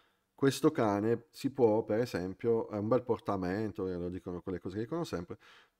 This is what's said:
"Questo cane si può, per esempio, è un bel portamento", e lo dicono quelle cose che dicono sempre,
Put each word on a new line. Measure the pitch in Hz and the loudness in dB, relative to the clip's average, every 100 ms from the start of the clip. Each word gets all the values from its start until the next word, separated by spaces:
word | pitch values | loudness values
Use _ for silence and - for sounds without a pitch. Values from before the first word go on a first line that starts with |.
| _ _ _ | _ _ _
"Questo | - 139 131 156 | 0 0 4 2
cane | 151 110 101 107 117 - | 4 2 2 2 0 -4
si | - 135 | -6 -4
può, | 131 117 107 | 4 4 4
per | 113 107 | 2 0
esempio, | 123 90 90 95 117 113 - | 0 -2 -4 -2 0 0 0
è | 104 | -4
un | 104 | 0
bel | 123 | 2
portamento", | 120 107 - 101 90 98 110 98 92 | 2 -2 -2 -2 0 -2 -4 -4 -4
e | 87 | -4
lo | 87 | -6
dicono | 92 - 87 | -6 -8 -8
quelle | 95 90 | -6 -8
cose | 101 98 | -6 -8
che | |
dicono | 120 165 | -6 -6
sempre, | 165 87 87 - - - _ | -4 -6 -8 -12 -18 -20 _